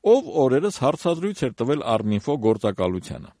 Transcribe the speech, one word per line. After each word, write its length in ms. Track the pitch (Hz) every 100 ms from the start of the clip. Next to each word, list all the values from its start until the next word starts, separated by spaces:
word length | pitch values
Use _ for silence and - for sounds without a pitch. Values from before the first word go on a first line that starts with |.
ով 280 | 202 247 330 95 131
օրերս 300 | 131 202 -
հարցազրույց 600 | 131 160 175 170 190 196
էր 100 | 131 -
տվել 280 | 120 147 120
Arminfo 480 | 110 107 104 123 143
գործակալությանը։ 960 | 110 107 107 95 90 92 - 64 - _